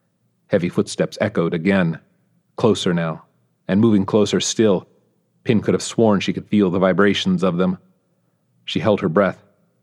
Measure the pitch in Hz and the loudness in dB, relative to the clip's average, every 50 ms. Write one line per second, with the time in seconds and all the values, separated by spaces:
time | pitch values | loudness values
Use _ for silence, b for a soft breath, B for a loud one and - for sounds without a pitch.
0 | _ _ _ _ _ _ _ _ _ - 107 95 87 87 - - 101 - - - | _ _ _ _ _ _ _ _ _ -4 -2 -2 -2 -2 -2 -2 -4 -4 -2 -4
1 | 82 - - - 104 101 - 90 85 85 90 82 80 98 98 95 87 82 80 - | -4 -4 -2 -4 -4 -2 -2 -2 -2 -2 -2 -2 -2 0 0 2 0 0 -2 -6
2 | _ _ _ _ _ _ _ _ _ _ _ - - 110 95 - - 95 87 85 | _ _ _ _ _ _ _ _ _ _ _ 0 2 2 2 2 0 -2 -2 -2
3 | 85 80 80 - - _ _ _ _ _ _ _ _ - 92 101 113 113 107 95 | -4 -4 -8 -10 -14 _ _ _ _ _ _ _ _ -2 0 2 4 4 4 2
4 | 98 - - 107 101 - - 87 - - - - 110 107 92 85 - _ _ _ | 0 2 2 0 2 2 0 -2 -2 -2 -2 0 2 2 2 0 -2 _ _ _
5 | _ _ _ _ _ _ _ _ - - 95 90 82 - 90 87 - - - - | _ _ _ _ _ _ _ _ -4 0 0 0 2 0 -2 -2 -2 -6 0 2
6 | 113 110 101 92 - 101 85 - - - 104 104 98 90 87 95 95 95 87 90 | 2 4 4 2 0 -4 -6 -6 -6 -2 0 2 2 2 2 2 2 2 4 4
7 | 101 101 95 - - 95 92 85 95 92 85 87 92 92 92 - _ _ _ _ | 2 2 2 0 0 0 0 0 0 -2 0 0 0 -2 -2 -6 _ _ _ _
8 | _ _ _ _ _ _ _ _ _ _ _ _ _ - - - 76 110 101 - | _ _ _ _ _ _ _ _ _ _ _ _ _ -8 -6 -2 0 0 0 0
9 | 104 85 80 101 98 87 - - _ _ _ _ _ _ _ _ | 0 -2 0 0 0 0 -2 -8 _ _ _ _ _ _ _ _